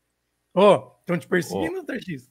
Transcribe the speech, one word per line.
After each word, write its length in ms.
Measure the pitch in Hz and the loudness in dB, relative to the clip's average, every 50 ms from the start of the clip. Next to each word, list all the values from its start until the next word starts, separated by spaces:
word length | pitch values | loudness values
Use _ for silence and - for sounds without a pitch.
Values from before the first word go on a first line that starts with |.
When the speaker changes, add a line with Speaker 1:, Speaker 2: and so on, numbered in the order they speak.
| _ _ _ _ _ _ _ _ _ _ - | _ _ _ _ _ _ _ _ _ _ 2
Speaker 1:
Ô, 240 | 180 202 202 165 113 - - - _ _ | 4 6 6 6 4 0 -6 -18 _ _
tão 140 | - 175 170 | -4 -4 -4
te 80 | - | -2
perseguindo, 540 | - 156 180 - - - - - 330 370 381 | -2 -2 -2 -2 -4 -4 -4 -4 -4 -6 -8
Speaker 2:
Ô. 40 | 311 | -8
Speaker 1:
T 160 | - 277 208 | -10 -10 -10
X? 300 | - 185 156 123 - _ | -10 -12 -14 -14 -16 _